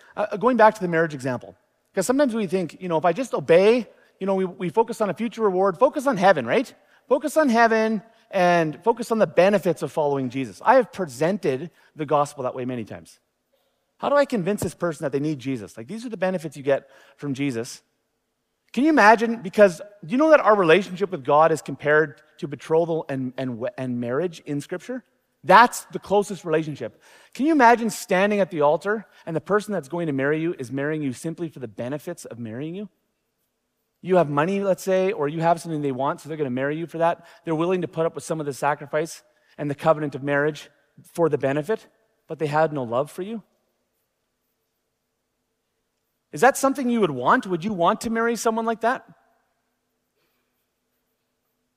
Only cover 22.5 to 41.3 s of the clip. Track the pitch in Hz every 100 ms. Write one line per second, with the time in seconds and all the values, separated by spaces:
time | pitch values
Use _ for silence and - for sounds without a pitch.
22.5 | 143 - 160 170 160 - 135 127 123 131
23.5 | 113 123 - 131 120 120 131 180 160 -
24.5 | 143 - 180 - 254 _ _ _ _ 139
25.5 | 196 240 - - - - 202 202 185 170
26.5 | 160 156 139 110 _ _ - _ - 285
27.5 | 311 233 233 226 - - 185 202 208 180
28.5 | 165 143 165 196 220 - _ - 160 -
29.5 | 208 208 190 131 175 165 135 135 156 165
30.5 | 175 120 135 147 156 143 120 160 165 170
31.5 | 147 120 101 120 147 - 170 - 117 113
32.5 | 117 160 185 208 _ _ _ _ _ _
33.5 | _ _ _ _ _ 170 185 151 143 165
34.5 | 196 196 180 190 190 190 - 143 160 165
35.5 | 170 170 156 143 127 139 165 143 156 139
36.5 | 127 139 156 170 165 165 - - - 165
37.5 | 160 170 190 160 - 165 151 - 160 143
38.5 | 127 143 147 147 151 165 - _ _ _
39.5 | - 147 139 156 151 151 135 143 143 151
40.5 | 151 - _ _ _ - - 160